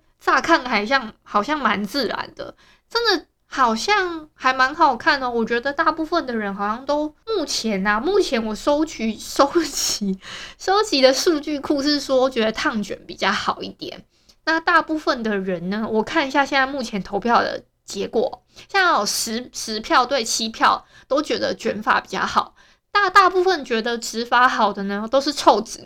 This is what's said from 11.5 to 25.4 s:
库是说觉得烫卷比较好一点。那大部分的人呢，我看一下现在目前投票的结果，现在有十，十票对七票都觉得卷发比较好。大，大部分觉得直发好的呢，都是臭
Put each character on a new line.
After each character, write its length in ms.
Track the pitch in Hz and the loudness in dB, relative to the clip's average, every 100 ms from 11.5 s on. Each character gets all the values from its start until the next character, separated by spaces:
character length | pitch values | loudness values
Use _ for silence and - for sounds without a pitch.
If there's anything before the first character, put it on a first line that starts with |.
| 285 | -4
库 220 | - 285 | -2 0
是 180 | 294 285 | 0 0
说 300 | 285 262 262 | 2 2 2
觉 140 | 247 | 2
得 80 | 220 | -2
烫 300 | 220 302 226 | 0 -2 -2
卷 160 | 196 - - | -6 -8 -12
比 100 | - | -4
较 160 | 196 | -2
好 300 | 202 - - | 0 -2 -6
一 80 | 190 | -8
点。 340 | - - - - _ _ _ - | -12 -14 -14 -20 _ _ _ -2
那 140 | 320 | -2
大 220 | 339 330 | 4 2
部 160 | 320 311 | 2 -2
分 260 | 330 262 | -2 -2
的 140 | 220 202 | -2 -2
人 320 | 190 175 175 | -2 -4 -4
呢， 180 | 214 220 | -4 -2
我 140 | 220 | -2
看 240 | 214 330 269 | 0 -2 0
一 20 | |
下 160 | 285 277 | 0 2
现 140 | 269 | 2
在 80 | 262 | 0
目 160 | 277 | -2
前 180 | 226 202 | -4 -6
投 180 | - 202 | -4 -4
票 200 | 226 220 | 2 2
的 220 | - - - _ - | 2 -4 -12 _ -12
结 220 | 196 190 | -8 -4
果， 360 | - - - _ - | -2 -2 -4 _ -20
现 280 | - 392 | -2 2
在 60 | 359 | 4
有 140 | 269 208 | 2 0
十， 440 | - 226 220 247 | -2 -4 -6 -8
十 260 | - - 214 | -10 -8 -6
票 260 | - 302 240 | 2 2 4
对 180 | 277 | 0
七 260 | 220 - 226 | -2 -4 -4
票 360 | - 233 190 - - - | 0 2 2 -4 -16 -2
都 140 | 277 | -2
觉 180 | - 415 | 0 -2
得 160 | 202 190 | -2 -2
卷 260 | 226 202 | -4 -2
发 200 | 240 196 | 0 0
比 80 | - | -2
较 100 | 190 208 | -4 -2
好。 300 | - - _ _ _ _ | -2 -2 _ _ _ _
大， 180 | 415 381 | 0 4
大 200 | 403 370 | 6 6
部 140 | 370 | 6
分 200 | 370 330 | 2 2
觉 180 | 254 226 | 0 -2
得 160 | 240 233 | -2 -4
直 280 | - 220 240 | -6 -6 2
发 220 | 247 254 | 4 6
好 260 | 254 208 | 4 0
的 80 | 202 | 0
呢， 240 | 196 202 226 | -4 -4 0
都 120 | 269 | 0
是 100 | 294 | 2
臭 300 | 285 | 0